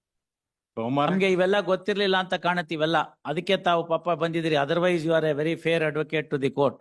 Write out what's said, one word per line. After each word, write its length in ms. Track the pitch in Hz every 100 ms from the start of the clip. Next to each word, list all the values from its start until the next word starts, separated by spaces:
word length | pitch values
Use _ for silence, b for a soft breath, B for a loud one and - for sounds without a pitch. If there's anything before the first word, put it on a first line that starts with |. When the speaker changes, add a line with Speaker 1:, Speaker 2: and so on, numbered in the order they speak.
| _ _ _ _ _ _ _ -
Speaker 1:
ಸೋಮವಾರ 340 | 113 139 151
Speaker 2:
ನಮ್ಗೆ 180 | 185 190
ಇವೆಲ್ಲ 280 | 185 185 208
ಗೊತ್ತಿರ್ಲಿಲ್ಲ 560 | 190 185 185 202 202 185
ಅಂತ 180 | 185
ಕಾಣುತ್ತೆ 400 | 180 175 180 165
ಇವೆಲ್ಲ, 240 | 170 156 160
ಅದಕ್ಕೆ 580 | - - 135 156 175 190
ತಾವು 320 | 185 170 165
ಪಾಪ 220 | 160 175
ಬಂದಿದ್ದೀರಿ. 440 | 165 165 165 160
Otherwise 460 | 151 139 165 180 175
you 80 | 156
are 120 | 160
a 100 | 156
very 200 | 143 156
fair 260 | 160 160 165
advocate 460 | 156 151 151 156 151
to 80 | 147
the 120 | 131
court, 260 | 127 139 -